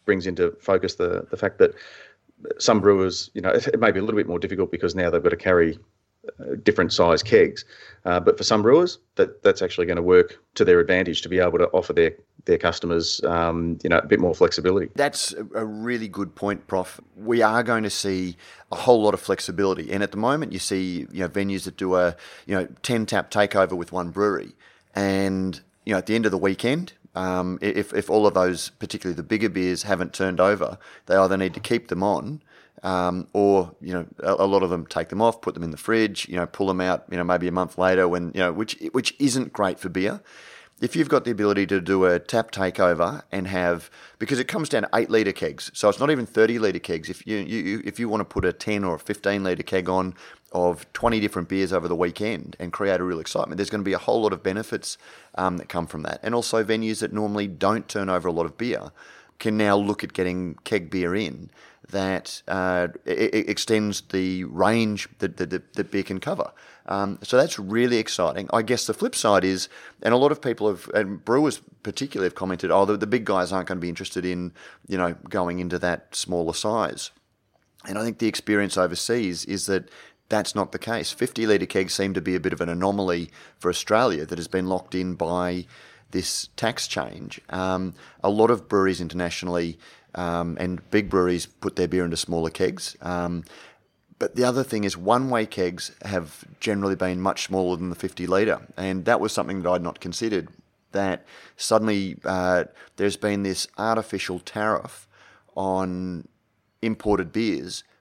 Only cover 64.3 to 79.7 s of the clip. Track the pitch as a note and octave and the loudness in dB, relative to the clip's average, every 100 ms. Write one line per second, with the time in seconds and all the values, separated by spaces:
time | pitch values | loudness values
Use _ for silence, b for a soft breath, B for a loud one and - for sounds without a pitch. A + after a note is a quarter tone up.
64.3 | F#2 E2 E2 F#2+ A#2 A2 G2+ - - F#2+ | -4 -6 2 2 4 2 -2 -8 -4 -6
65.3 | - F2 F2+ - - F#2 G2 F#2 F#2 - | -4 -6 -6 -8 -6 -4 -4 -4 -6 -6
66.3 | F#3+ - - b b - G2 G2+ F#2+ G#2+ | -4 -6 -8 b b -6 -4 -4 -6 0
67.3 | B2+ C3 - F#2+ A2+ B2 A#2 G#2+ - E2 | 2 2 0 -2 0 2 2 0 -2 -2
68.3 | F#2 G2 A2+ A2 A#2+ - - A#3+ - A2+ | -2 -2 -2 0 -2 -2 -4 -4 0 4
69.3 | G2 F#2 F#2 - B B B G#2+ B2 C#3+ | 4 4 -2 -4 B B B 2 4 4
70.3 | C#3+ C3 A2+ G#2 F2+ - G2+ G2 G2 - | 2 -4 -2 -2 -2 -2 -2 -2 -6 0
71.3 | B2 D3+ - - _ G#2+ - C3+ G#2 F2+ | 2 2 -2 -14 _ -10 -8 -6 -2 -2
72.3 | - F#2+ F2+ F2+ F2+ G2 G#2 G#2 A#2+ G#2 | -2 -6 -4 2 4 4 2 0 -2 0
73.3 | F#2+ F2+ F#2+ F2 F#2 F2 E2+ F#2+ F2+ F2+ | 0 0 -2 -4 -6 -6 -6 -8 -6 -4
74.3 | F2+ F2+ - b b - F#2+ F2 E2+ - | -4 -6 -12 b b -6 -2 -2 -4 -6
75.3 | G2+ F2 F2 F2+ F2+ F2+ E2 - - - | -4 -2 -4 -4 -2 -2 -4 -6 -10 -4
76.3 | F2 E2 E2 G#2+ A2+ F2 - - _ _ | -4 -2 -4 -2 -2 -2 -6 -14 _ _
77.3 | _ _ _ _ _ - G2 A#2 - A2+ | _ _ _ _ _ -10 -6 -4 -2 -2
78.3 | - - G#2 G2 F#2+ F2+ F2 - A#2+ G2 | -2 0 0 0 0 0 0 -2 -2 -2
79.3 | E2+ - F#2+ - | -6 -6 -6 -2